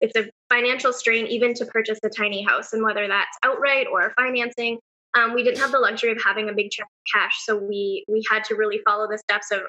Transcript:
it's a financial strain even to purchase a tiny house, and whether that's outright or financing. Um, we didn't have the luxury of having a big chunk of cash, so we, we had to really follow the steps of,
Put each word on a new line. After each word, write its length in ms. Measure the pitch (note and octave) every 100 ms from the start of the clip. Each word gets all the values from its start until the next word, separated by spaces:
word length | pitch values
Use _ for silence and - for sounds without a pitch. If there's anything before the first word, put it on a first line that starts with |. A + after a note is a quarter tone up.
it's 140 | A3 A3+
a 140 | G#3+ - -
financial 440 | A#3+ B3 B3+ C4
strain 340 | B3 A#3+ A3+ A3
even 260 | A#3 A#3+ A#3+
to 100 | A3
purchase 340 | A3+ A3 G#3+
a 60 | G#3+
tiny 320 | G#3+ G#3 G3+
house, 280 | G#3 C4+ D#4+
and 100 | A3
whether 240 | A3 G3+ G3+
that's 300 | G3+ - -
outright 440 | C4 C4+ C#4 C4+ B3+
or 220 | F#3+ G3 B3
financing. 600 | B3+ B3 A#3+ A#3+ A#3 A#3 - _ _ A#3+
Um, 180 | A#3
we 100 | A#3+
didn't 160 | B3 A#3+
have 120 | C4+
the 80 | C4
luxury 320 | G#3+ A3 A#3
of 100 | A3+
having 260 | G3+ G#3 G#3+
a 40 |
big 160 | G3+ G#3
chunk 180 | - G#3+
of 320 | _ - G#3
cash, 140 | C#4 -
so 140 | - G#3
we, 480 | G3+ G3+ G3+ F#3+ -
we 160 | A3 G#3+
had 140 | G#3+ G#3+
to 100 | G#3+
really 240 | G#3+ G#3 G#3
follow 220 | G#3 G#3+
the 100 | G#3+
steps 320 | - G#3 -
of, 100 | G3